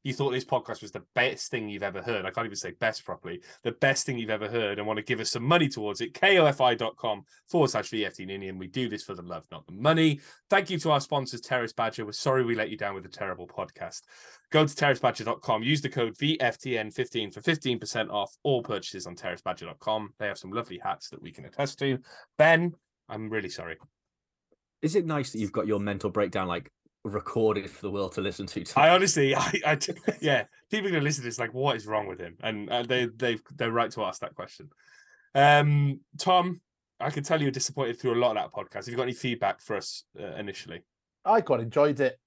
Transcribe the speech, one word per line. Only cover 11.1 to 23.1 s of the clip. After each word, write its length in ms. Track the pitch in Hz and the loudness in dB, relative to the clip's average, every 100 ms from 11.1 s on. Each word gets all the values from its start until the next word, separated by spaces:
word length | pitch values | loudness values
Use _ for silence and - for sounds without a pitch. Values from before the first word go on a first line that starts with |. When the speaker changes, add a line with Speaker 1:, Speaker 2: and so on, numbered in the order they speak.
| 143 131 117 | -2 -2 -10
Speaker 1:
Terrace 320 | - 127 117 | -4 -2 -2
Badger. 340 | - 113 107 107 | -2 -4 -4 -8
We're 40 | |
sorry 300 | - 139 131 | -4 0 2
we 120 | 120 | 2
let 160 | 117 110 | 0 -2
you 60 | 107 | -4
down 180 | 101 | -6
with 100 | 98 | -6
a 40 | 90 | -12
terrible 360 | - 98 90 | -8 -6 -6
podcast. 560 | 87 - 92 - 82 - _ - - - _ | -10 -10 -10 -10 -12 -12 _ -20 -20 -20 _
Go 140 | 156 | 2
to 100 | 151 | 2
terrace 240 | - 147 123 | 2 2 4
badger 260 | 123 - | 0 0
dot 160 | 113 - | -6 -4
com. 200 | - 110 | -2 0
Use 200 | 117 151 | 2 0
the 80 | 143 | -2
code 280 | 127 113 - | -2 -4 0
V 240 | 147 160 | -2 0
F 160 | 123 - | -2 -2
T 180 | 131 | -4
N 140 | 113 107 | -4 -4
fifteen 400 | 117 123 120 107 | -6 -4 -4 -6
for 120 | - | -4
fifteen 360 | - 156 131 117 | -2 0 -2 -4
percent 320 | 107 117 107 | -4 -4 -2
off 260 | 104 101 _ | -2 -4 _
all 220 | 147 131 | 0 0
purchases 420 | 120 101 - 98 | 0 -6 -6 -12
on 80 | 87 | -12
Terrace 280 | 87 92 87 | -10 -8 -6
Badger 240 | 95 90 85 | -6 -8 -10
dot 120 | 82 | -8
com. 320 | - 110 104 _ | -4 -4 -4 _
They 80 | |
have 140 | 104 95 | -8 -8
some 120 | 95 | -8
lovely 280 | 110 117 90 | -8 -8 -8
hats 260 | 98 - - | -6 -6 -10
that 100 | - | -16
we 100 | - | -16
can 140 | - | -18
attest 320 | 82 - 143 - | -14 -4 -4 -2
to. 200 | 139 127 - - - - | 0 0 -4 -20 -12 6
Ben, 340 | 156 165 175 156 _ _ | 8 8 4 -4 _ _
I'm 220 | - | -14